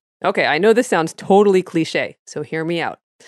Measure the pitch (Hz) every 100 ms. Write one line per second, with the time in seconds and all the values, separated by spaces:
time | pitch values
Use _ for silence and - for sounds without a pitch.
0 | _ _ 180 202 127 151 214 220 254 180
1 | 160 - - 196 202 185 185 170 156 156
2 | 120 - - 151 147 160 160 170 123 -
3 | _ _